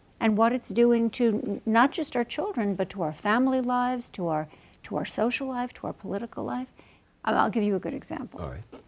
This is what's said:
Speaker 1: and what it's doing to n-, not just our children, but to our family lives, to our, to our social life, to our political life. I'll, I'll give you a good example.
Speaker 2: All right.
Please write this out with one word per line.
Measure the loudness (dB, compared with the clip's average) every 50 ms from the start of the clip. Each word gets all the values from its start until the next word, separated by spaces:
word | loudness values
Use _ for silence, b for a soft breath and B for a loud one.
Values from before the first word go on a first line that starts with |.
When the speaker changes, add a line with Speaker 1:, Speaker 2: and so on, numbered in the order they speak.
| _ -20 _ _
Speaker 1:
and | 0 2 4
what | 4 4 4
it's | 4 0 -4 -2
doing | 4 4 6 6 6 4 2 0
to | 0 2 2 2
n-, | 2 2 -2 -4 -6 -4 -2
not | 2 4 6 4 4
just | 2 -2 -6 -2 -2
our | -2 -2
children, | -2 -4 -4 -4 -2 -2 0 0 0 0
but | 0 -2 -4
to | -2 -4
our | -4 -4 -4
family | -2 0 2 2 4 4 2 2 2
lives, | 0 0 0 0 0 0 -2 -4 -6 -10
to | -8 -4 -2 0
our, | 0 -2 -2 -6 b b b b b b
to | -10 -6 -4
our | -4 -4
social | -4 -2 0 0 0 0 -2 -6 -6
life, | -4 -4 -6 -6
to | -8 -8 -8
our | -8 -8
political | -8 -8 -6 -6 -6 -6 -8 -8 -8 -6
life. | -4 -4 -6 -8 -10 b b b b b b b b b b -4
I'll, | 0 2
I'll | 2 2 2
give | 2 0
you | 0 2 0
a | 0
good | -2 -4 -8
example. | -8 -10 -10 -10 -10 -10 -12 -10 -10
Speaker 2:
All | -10 -8
right. | -8 -10 -14 -16 -18 -20 -20